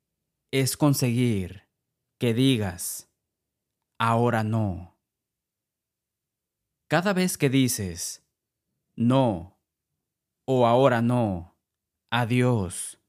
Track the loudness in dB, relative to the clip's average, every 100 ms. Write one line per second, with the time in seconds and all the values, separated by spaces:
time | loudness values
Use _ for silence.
0 | _ _ _ _ _ -2 -2 0 2 2
1 | 0 0 0 0 -4 -10 _ _ _ _
2 | _ -6 -2 2 2 2 -2 -6 -10 -12
3 | -16 _ _ _ _ _ _ _ _ -6
4 | 0 2 2 0 0 -2 -2 -4 -12 _
5 | _ _ _ _ _ _ _ _ _ _
6 | _ _ _ _ _ _ _ _ -2 -2
7 | 0 0 -2 0 0 2 2 -2 -6 -8
8 | -12 -14 _ _ _ _ _ _ _ -2
9 | 2 2 2 -2 -8 _ _ _ _ _
10 | _ _ _ _ -2 2 4 6 4 4
11 | 0 0 0 -4 -10 _ _ _ _ _
12 | _ -4 0 0 2 0 -2 -8 -14 -16